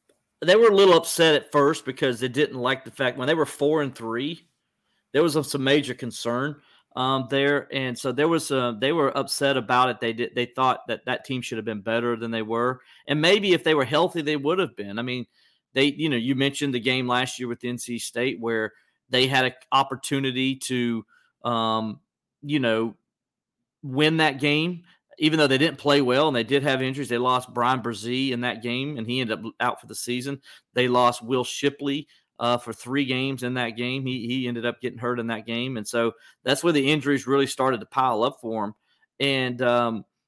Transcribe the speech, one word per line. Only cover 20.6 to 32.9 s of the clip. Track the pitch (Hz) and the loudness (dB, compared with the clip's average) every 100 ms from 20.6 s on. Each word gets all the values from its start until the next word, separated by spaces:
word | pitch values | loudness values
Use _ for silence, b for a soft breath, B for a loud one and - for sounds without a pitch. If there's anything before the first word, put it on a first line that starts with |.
| - 127 120 113 - _ _ _ | -4 -2 0 -2 -6 _ _ _
um, | 120 117 113 110 110 101 _ _ _ _ | -2 0 2 2 -2 -8 _ _ _ _
you | 147 147 | -2 2
know, | 120 110 113 - _ _ _ _ _ _ _ _ | 2 2 0 -6 _ _ _ _ _ _ _ _
win | 143 131 151 160 | -6 2 2 4
that | 156 139 | 2 2
game, | 147 147 170 170 - _ _ - | 0 0 -2 -6 -14 _ _ 0
even | 151 156 | 2 4
though | 143 | 4
they | 131 | 4
didn't | 160 139 | 2 0
play | 147 143 | 2 4
well | 123 131 156 | 4 4 4
and | 123 | 2
they | |
did | 113 139 | 0 0
have | 143 131 | 2 0
injuries. | 131 135 117 | -2 -4 -4
They | 120 | 0
lost | 127 127 120 | 2 0 -2
Brian | 120 120 131 | 0 0 0
Brzee | 117 101 113 127 135 | -2 -6 -4 -2 -2
in | 120 | -2
that | 123 110 | -4 -4
game, | 120 123 143 139 | -6 -4 -6 -6
and | 113 | -6
he | 127 | -4
ended | 117 101 | -4 -4
up | 110 - | -8 -4
out | 120 - | -4 -4
for | - | -10
the | - | -10
season. | - 123 135 139 b b b | -6 -6 -6 -10 b b b
They | 127 127 | 0 2
lost | 123 120 120 | 4 4 2
Will | 117 131 | -2 -2
Shipley, | 120 - 143 143 143 143 - _ _ - | -2 -2 -2 -2 -4 -6 -8 _ _ -4
uh, | 120 123 | 0 0
for | 117 | -2
three | 110 120 | -12 -4